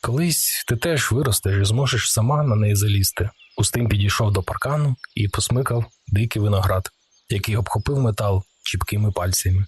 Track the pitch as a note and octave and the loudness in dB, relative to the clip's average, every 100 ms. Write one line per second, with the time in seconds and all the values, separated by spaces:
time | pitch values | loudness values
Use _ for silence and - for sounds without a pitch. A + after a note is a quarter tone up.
0 | - B2 E3+ D#3+ - - - - E3+ D#3 | -2 0 0 0 -2 -4 -4 -2 0 0
1 | - A2+ D3+ G#2 G#2 G2 G2 A2+ C3+ A#2 | 0 0 0 0 0 2 2 2 0 0
2 | - - A2+ D3 D3 G#2+ G#2 G2+ G#2 G2+ | 0 0 2 2 2 2 2 2 2 2
3 | F#2+ - G#2+ - - - - B2 A#2 G2+ | 0 0 -6 -6 -18 -4 -2 0 0 2
4 | G2+ - A2 G2 F2+ - C3 D3+ D3 B2+ | 2 2 2 0 -2 -6 -2 0 0 -2
5 | - - G#2 - - A#2+ C3+ A#2 A2+ _ | -6 -4 -2 -2 0 0 0 -2 -4 _
6 | - G2+ A#2 - G#2 G2+ F#2+ F#2 - _ | -2 0 0 0 0 2 2 0 -2 _
7 | _ _ _ G2+ G2 G#2+ G2+ A2 G#2 C#3+ | _ _ _ -4 -2 -2 -2 -2 0 0
8 | B2 G2+ G#2 F#2+ - _ - G2 - G#2 | 0 0 0 0 -2 _ -8 -6 -4 0
9 | G#2+ F#2+ F2+ F2+ - F#2+ | 0 0 -2 0 2 2